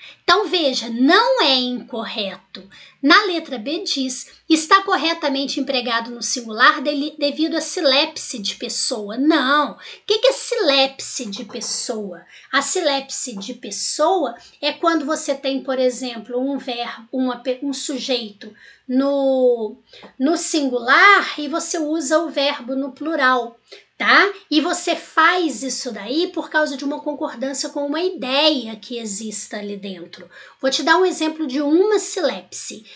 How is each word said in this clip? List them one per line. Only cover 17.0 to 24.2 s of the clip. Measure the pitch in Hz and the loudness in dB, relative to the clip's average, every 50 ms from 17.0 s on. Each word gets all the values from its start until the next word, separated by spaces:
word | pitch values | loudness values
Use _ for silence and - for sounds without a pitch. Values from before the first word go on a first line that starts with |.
| - - | -12 -6
uma | - 254 254 247 240 | -2 -2 0 0 -2
pe-, | 233 - 262 254 254 294 | -2 -2 -4 -4 -2 -4
um | 285 262 | -4 -4
sujeito | - - - 277 240 - 277 254 233 226 202 196 - - 214 - - - - - _ _ | -4 -6 -6 -6 -4 -2 -2 -2 -2 -4 -8 -12 -16 -18 -20 -20 -20 -20 -20 -20 _ _
no, | - 247 262 277 277 285 277 269 269 262 262 254 247 240 226 220 208 - - _ _ - - - - _ - | 0 2 2 2 2 2 2 4 4 4 4 4 4 4 2 0 -4 -6 -10 _ _ -20 -20 -20 -14 _ 0
no | 262 302 349 | 2 2 2
singular | 330 - - - 311 277 254 247 240 233 247 277 330 381 403 403 370 - - - 302 | 2 0 0 0 0 2 0 0 0 2 4 6 6 8 8 6 6 4 0 -4 -6
e | 294 | -6
você | 269 311 339 - - - 339 | -4 -4 -4 -4 -4 -4 -4
usa | 302 294 311 330 277 254 311 311 | -2 -2 -2 -2 0 2 2 2
o | 339 285 | 2 0
verbo | - 294 277 285 285 262 240 233 269 | -2 0 0 0 -2 -4 -6 -6 -4
no | 262 277 269 | -4 -4 -6
plural, | 262 - 285 311 330 285 262 254 254 247 226 233 - _ _ - - - - _ _ | -8 -8 -6 -4 0 2 2 4 2 2 0 -4 -10 _ _ -20 -20 -20 -20 _ _
tá? | - 202 214 254 311 | -2 2 6 6 6